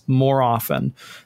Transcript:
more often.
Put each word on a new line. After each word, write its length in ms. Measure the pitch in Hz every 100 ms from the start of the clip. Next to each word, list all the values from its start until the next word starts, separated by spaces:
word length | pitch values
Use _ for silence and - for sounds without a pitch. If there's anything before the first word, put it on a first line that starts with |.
| -
more 340 | 131 135 135
often. 500 | 123 117 - 67 135 - - -